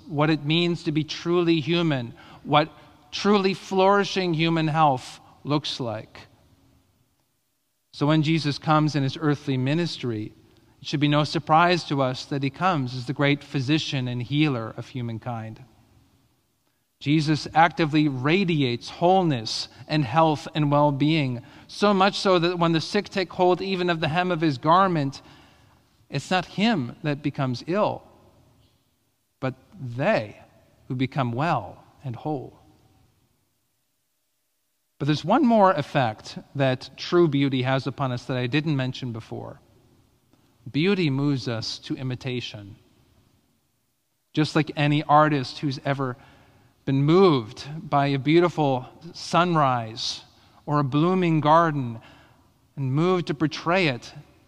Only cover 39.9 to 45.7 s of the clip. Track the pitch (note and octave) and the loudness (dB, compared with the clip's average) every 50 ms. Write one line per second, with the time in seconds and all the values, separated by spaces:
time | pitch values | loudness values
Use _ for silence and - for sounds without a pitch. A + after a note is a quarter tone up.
39.9 | _ _ _ _ _ _ _ _ _ _ _ _ _ _ - A#2 - C#3+ E3+ G3 | _ _ _ _ _ _ _ _ _ _ _ _ _ _ -12 -6 -2 0 2 2
40.9 | G3+ F#3 E3+ C#3+ C3 C3+ C#3+ D3 C#3 B2 - B2 A#2 A2 G#2+ - - - - - | 2 2 2 0 0 0 0 0 0 -2 -2 -4 -6 -6 -6 -8 -10 -10 -8 -10
41.9 | D#3+ - C3 B2+ B2+ - - C3 B2 A#2+ - - - G#2 G2+ G2+ G#2 - _ _ | -8 -6 -6 -6 -8 -8 -8 -8 -8 -6 -8 -10 -12 -14 -16 -18 -20 -20 _ _
42.9 | _ _ _ _ _ _ _ _ _ _ _ _ _ _ _ _ _ _ _ _ | _ _ _ _ _ _ _ _ _ _ _ _ _ _ _ _ _ _ _ _
43.9 | _ _ _ _ _ _ _ _ - D3 D3+ - - D#3+ C#3+ - - D#3 D3 D3 | _ _ _ _ _ _ _ _ -2 -2 0 0 2 0 0 0 0 -2 0 2
44.9 | D3 D3+ D#3 - D3 D3+ D#3 D3+ D3 C3+ B2+ - - - D#3 C#3 | 2 0 2 4 6 6 6 4 2 0 -4 -6 -8 -6 -6 -6